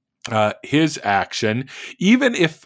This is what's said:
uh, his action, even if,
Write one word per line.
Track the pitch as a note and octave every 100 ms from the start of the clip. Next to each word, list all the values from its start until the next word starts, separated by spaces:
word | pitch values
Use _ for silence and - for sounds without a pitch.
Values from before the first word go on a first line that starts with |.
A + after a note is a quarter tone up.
| _ _ -
uh, | A2 G#2 -
his | - C#3+ D#3+ -
action, | G#2 G2 F#2 - A2 A2+ C#3 - - -
even | F#3 B3+ C4+ A#3+
if, | E3 -